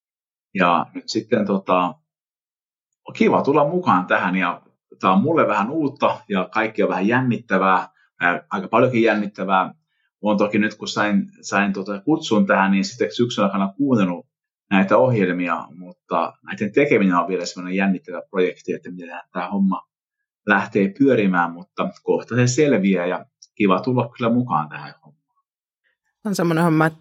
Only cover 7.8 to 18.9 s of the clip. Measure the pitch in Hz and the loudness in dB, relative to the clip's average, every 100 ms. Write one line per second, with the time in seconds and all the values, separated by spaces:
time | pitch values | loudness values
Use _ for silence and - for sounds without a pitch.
7.8 | - _ _ - 90 87 - 101 87 113 | -2 _ _ -4 -2 -2 -4 -8 -2 2
8.8 | 127 117 117 107 101 - 95 95 90 - | 2 2 2 0 -4 -6 -2 0 0 -6
9.8 | _ _ _ - 104 101 104 107 107 - | _ _ _ -8 -2 0 0 0 -2 -4
10.8 | 101 110 104 98 - - - 98 101 98 | -8 -2 0 0 -2 -10 -4 -2 0 -4
11.8 | 95 101 - 156 - 107 98 98 98 98 | -6 -6 -2 -2 0 0 2 2 2 2
12.8 | 95 - 107 - 120 - 98 101 98 - | -2 -4 -4 -2 -2 0 -2 0 -4 -2
13.8 | 139 117 92 85 - _ _ _ - 98 | 0 2 0 -4 -12 _ _ _ -2 0
14.8 | 95 107 127 113 90 87 87 82 - 80 | 4 4 4 2 0 -2 -4 -6 -8 -18
15.8 | 90 - - 87 78 - - 98 101 139 | -20 -20 -6 -4 -4 -10 -16 -8 -2 0
16.8 | 143 113 95 87 90 90 87 92 92 95 | 2 4 2 2 0 -4 -6 -10 -6 0
17.8 | 98 92 - 82 - 95 90 - - 85 | 0 0 -6 -14 -6 -2 -2 -2 -8 -10
18.8 | 85 | -10